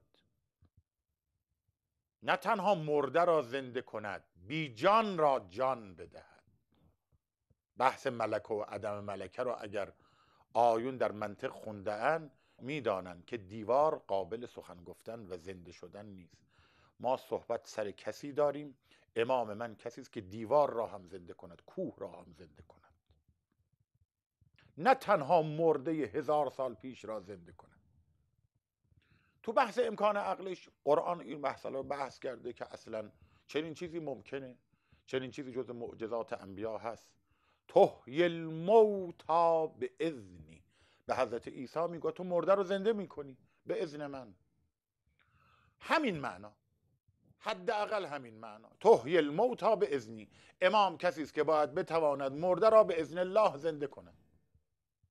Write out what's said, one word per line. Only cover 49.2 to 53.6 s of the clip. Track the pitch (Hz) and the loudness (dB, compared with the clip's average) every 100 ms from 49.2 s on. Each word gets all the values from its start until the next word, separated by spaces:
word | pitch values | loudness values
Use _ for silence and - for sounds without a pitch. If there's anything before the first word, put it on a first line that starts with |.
| 147 156 247 233 196 202 | 4 2 0 2 2 2
بإذنی. | 185 143 110 113 104 - - - | 2 0 -4 -14 -16 -20 -16 0
امام | 185 214 190 156 | 4 6 2 2
کسی | 180 165 | -2 -2
است | 139 | -4
که | 151 | -2
باید | 147 156 151 | 2 4 2
بتواند | 151 175 160 151 139 135 | 0 -2 2 2 2 -2
مرده | 143 180 175 220 | -2 0 4 8
را | 220 | 8
به | 196 165 | 8 4
اذن | 143 170 | -2 -2
الله | 185 208 202 | 0 4 4
زنده | 143 | 2